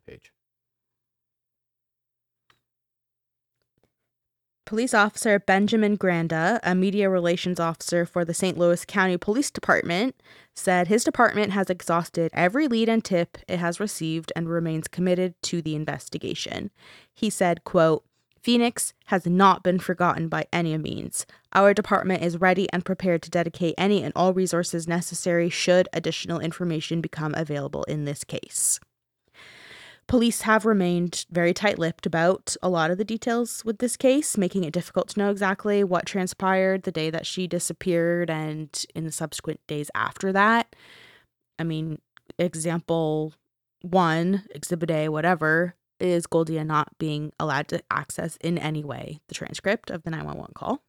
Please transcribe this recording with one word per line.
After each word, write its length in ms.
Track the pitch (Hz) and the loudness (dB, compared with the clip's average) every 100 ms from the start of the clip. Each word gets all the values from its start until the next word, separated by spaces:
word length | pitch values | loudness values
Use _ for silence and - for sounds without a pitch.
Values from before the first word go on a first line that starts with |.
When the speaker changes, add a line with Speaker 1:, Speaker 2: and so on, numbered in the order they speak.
| - | -20
Speaker 1:
page. 240 | - _ _ _ _ _ _ _ _ _ _ _ _ _ _ _ _ _ _ _ _ _ _ _ _ _ _ _ _ _ _ _ _ _ _ _ _ _ _ _ _ _ _ _ _ - | -20 _ _ _ _ _ _ _ _ _ _ _ _ _ _ _ _ _ _ _ _ _ _ _ _ _ _ _ _ _ _ _ _ _ _ _ _ _ _ _ _ _ _ _ _ -6
Speaker 2:
Police 280 | 220 254 220 | -2 2 2
officer 420 | 208 - 226 202 | 2 2 2 2
Benjamin 580 | - 190 208 226 208 208 | 4 4 4 4 4 2
Granda, 640 | 185 170 165 160 175 233 | 2 2 0 0 2 0
a 100 | 175 | 0
media 340 | 185 196 202 196 | 2 2 2 2
relations 500 | 185 170 175 180 170 | 2 2 0 0 0
officer 440 | 165 160 - 170 170 | -2 -2 -2 0 0
for 200 | 175 170 | -2 -2
the 80 | |
Saint 240 | 165 190 151 | 0 -2 2
Louis 260 | 175 175 - | 4 2 0
County 300 | 202 185 175 | 0 2 0
Police 360 | - 240 - | 0 -2 -2
Department, 640 | - - - - 175 254 - _ - _ - | -4 2 2 2 0 -2 -4 _ -20 _ -6
said 320 | 190 180 175 | 0 2 2
his 160 | 220 | 2
department 480 | 311 - 233 208 208 | 2 4 4 4 0
has 180 | 196 185 | 0 -2
exhausted 600 | 180 - 170 170 175 165 | -4 0 -2 0 -2 -2
every 340 | - 180 254 302 | 2 0 2 0
lead 220 | 226 226 | 2 2
and 140 | 226 | 2
tip 340 | - 175 175 - - | 2 0 0 -6 -6
it 100 | 180 | -4
has 200 | 170 170 | -2 -2
received 520 | 208 - 160 165 160 - | -6 -4 -4 -4 -6 -6
and 140 | 165 | -4
remains 380 | 170 165 160 - | -2 -2 -4 -6
committed 480 | - 180 180 185 - | -2 0 2 0 -4
to 180 | - 170 | -6 -4
the 140 | 156 151 | -4 -4
investigation. 960 | 151 147 - 160 - - - - 202 - - - _ | -4 -8 -10 -10 -8 -8 -8 -8 -10 -14 -20 -20 _
He 160 | _ 214 | _ -4
said, 340 | - 180 170 | 0 0 0
quote, 420 | - 175 160 156 - _ _ _ | 0 4 4 2 -4 _ _ _
"Phoenix 540 | 240 240 233 - - - - | 2 2 2 -2 -8 -10 -2
has 220 | 190 170 | 0 2
not 340 | 185 196 - | 6 6 6
been 160 | 180 180 | 2 0
forgotten 520 | - 175 175 165 165 | -2 0 0 0 -2
by 180 | 156 - | -4 -2
any 240 | 175 165 156 | -2 0 -2
means. 480 | 151 - - - - - _ | -4 -8 -8 -10 -10 -18 _
Our 220 | 190 202 202 | 6 6 6
department 480 | - 202 185 185 | 2 0 2 0
is 180 | 175 165 | 0 2
ready 260 | 185 185 185 | 2 2 0
and 100 | 180 | -2
prepared 380 | 185 185 185 165 | -4 -2 0 0
to 80 | - | 0
dedicate 460 | 175 165 - 170 - | -2 -2 -2 -2 0
any 240 | 190 202 | 2 2
and 120 | 147 - | 0 2
all 180 | 185 | 2
resources 540 | 185 185 170 175 170 165 | 2 0 0 -2 -4 -2
necessary 640 | 175 - 170 180 170 170 | -4 -4 -4 0 2 0
should 360 | - - 180 175 | 0 4 4 4
additional 460 | 165 165 - 180 165 | -2 -4 -6 -6 -4
information 640 | 165 - 175 160 - 170 | -4 -4 -4 -4 -2 -4
become 340 | 165 156 156 - | -4 -4 -4 -4
available 480 | 151 143 139 71 | -4 -4 -6 -6
in 220 | - 151 143 | -4 -4 -4
this 180 | 143 | -6
case." 560 | - - - - - - - _ _ _ _ - - - - - - - - | -8 -10 -8 -4 -2 -2 -6 _ _ _ _ -20 -20 -20 -20 -20 -20 -18 0
Police 340 | 247 233 - | 2 4 2
have 260 | 226 220 220 | 2 4 4
remained 580 | 202 175 175 175 - - | 2 2 2 0 -4 -4
very 200 | 175 170 | 0 2
tight-lipped 540 | 185 208 - 165 - - | 2 0 0 -2 -4 -4
about 500 | 165 170 185 - - | 2 2 2 -4 -4
a 80 | 185 | 0
lot 220 | 170 160 | 2 0
of 80 | 185 | 0
the 40 | |
details 640 | 214 226 240 233 233 - 226 | -4 -4 -2 -2 -2 -4 -6
with 140 | 208 | -2
this 180 | 247 - | -4 2
case, 400 | 262 277 - 208 | 4 4 2 0
making 260 | 180 190 | 0 0
it 80 | 156 | -2
difficult 360 | 175 - 185 - | -4 -4 -4 -2
to 100 | 208 | -2
know 120 | 202 | -2
exactly 520 | 202 196 196 208 202 | 0 -2 -2 0 2
what 220 | 190 175 175 | 2 0 -2
transpired 800 | 196 185 - 190 190 190 190 | -4 -4 -2 0 2 2 0
the 80 | 185 | -2
day 180 | 160 160 | -4 -4
that 160 | 160 - | -4 -6
she 220 | 185 180 | -6 -4
disappeared 840 | 175 - 165 185 170 170 175 165 | -4 -4 -4 0 2 2 2 0
and 560 | 156 156 156 156 - - | -4 -4 -8 -8 -10 -10
in 100 | 160 160 | -8 -8
the 60 | |
subsequent 480 | - 156 - 160 - - | -6 -8 -6 -8 -10 -8
days 240 | 151 147 104 | -6 -4 -2
after 360 | 113 - 196 | -2 -2 0
that. 440 | 196 214 233 - _ - - - - _ _ _ - | 4 4 4 0 _ -20 -20 -20 -20 _ _ _ -8
I 60 | |
mean, 360 | 165 156 160 151 _ _ - - | -6 -4 -6 -10 _ _ -14 -4
example 960 | 175 165 165 165 - 165 156 156 156 - _ _ _ _ | -4 -2 -4 -4 0 0 2 0 -2 -8 _ _ _ _
one, 640 | 175 185 170 160 180 196 - | 0 4 4 4 2 0 -4
Exhibit 380 | 151 - 170 165 | -12 -6 -2 0
A, 180 | 156 156 | 0 0
whatever, 640 | 156 170 170 156 165 180 - _ - | 0 2 2 2 2 0 -4 _ -4
is 280 | 180 170 - | 0 0 2
Goldia 360 | 165 160 160 | 0 2 -2
not 320 | 156 151 147 - | 0 0 0 -4
being 340 | 156 147 151 - | -4 -4 -6 -4
allowed 280 | 156 139 151 | -2 -2 -2
to 120 | 165 - | -6 -4
access 480 | - 147 - 165 - | -4 -4 -8 -8 -6
in 220 | 165 175 | -4 -2
any 240 | 156 156 | -2 -4
way 380 | 147 123 - 151 _ | -6 -10 -12 -14 _
the 60 | |
transcript 560 | - - - 190 226 - | -12 -12 -6 -2 -2 -4
of 140 | 165 | -10
the 80 | 165 | -8
nine 140 | 156 151 | -8 -8
one 120 | - | -10
one 140 | - | -14
call. 300 | - - 277 | -8 -6 -6